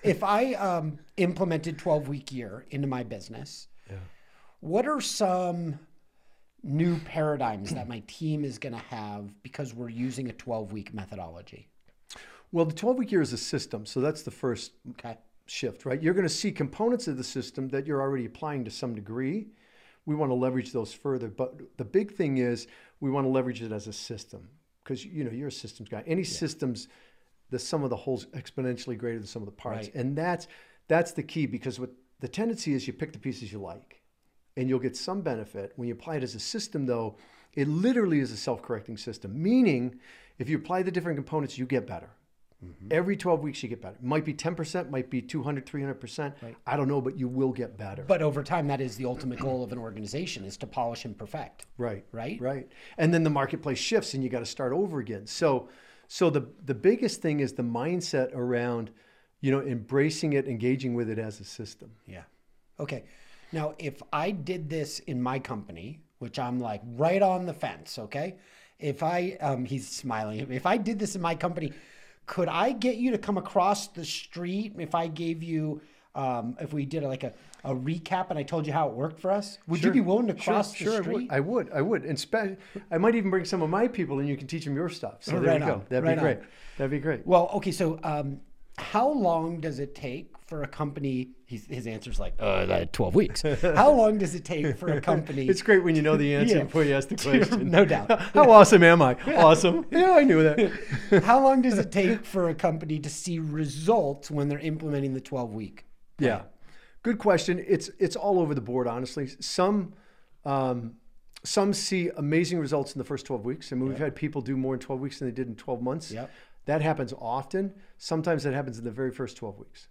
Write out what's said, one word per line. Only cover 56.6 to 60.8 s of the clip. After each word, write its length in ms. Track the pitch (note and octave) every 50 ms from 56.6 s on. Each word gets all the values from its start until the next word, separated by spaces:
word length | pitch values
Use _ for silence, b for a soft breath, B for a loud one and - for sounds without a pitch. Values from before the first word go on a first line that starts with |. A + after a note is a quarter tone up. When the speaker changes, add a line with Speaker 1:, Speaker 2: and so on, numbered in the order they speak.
| -
Speaker 2:
the 100 | C#3 C3+
biggest 480 | G#2+ - F#3 A#3 A#3 C4 A3 - -
thing 180 | - E3 D3+ D3
is 120 | C#3 C3 -
the 100 | - A#2+
mindset 720 | A#2 A#2 A#2 B2+ D#3+ F3+ F3+ F3 - - C#3 C3 B2+ B2+
around, 560 | B2+ B2 B2 B2 A#2+ A#2+ B2 A#2+ A#2 A2+ G#2+ b b b b b b b b b _
you 100 | - C3+
know, 80 | C3+ C#3
embracing 720 | C3 C#3 B2 A#2+ G#2+ - C3 C#3 C#3+ D#3 D3+ - - D#3 C#3+
it, 140 | C#3 C3
engaging 460 | C#3 A#2+ G#2+ A#2 B2+ C3+ B2+